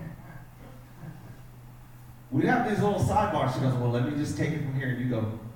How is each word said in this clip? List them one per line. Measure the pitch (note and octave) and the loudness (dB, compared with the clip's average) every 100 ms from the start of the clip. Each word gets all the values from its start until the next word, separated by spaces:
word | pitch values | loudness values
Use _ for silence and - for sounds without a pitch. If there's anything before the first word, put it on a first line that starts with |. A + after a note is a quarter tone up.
| D#3+ - - - - - - - - - - - - - - - - - - - - - - | -10 -12 -14 -14 -16 -18 -16 -16 -18 -16 -14 -14 -16 -16 -16 -16 -18 -18 -18 -18 -16 -18 -2
We | D3 - | 2 6
have | B3 G#3 | 6 4
these | G3+ | 4
little | G#3 F#3 | 4 4
sidebars. | - - - D3 C3 | 4 4 4 4 2
She | - | 2
goes, | B2+ | 2
"Well, | A#2 A#2+ | 4 2
let | A#2+ D3 | 2 2
me | C#3+ | 0
just | D3+ - | 0 0
take | D#3+ | 0
it | - | 0
from | B2+ | 0
here | C3 B2+ | -2 0
and | A#2+ | 0
you | B2 | 0
go | A2 G#2+ - - | 0 0 -4 -10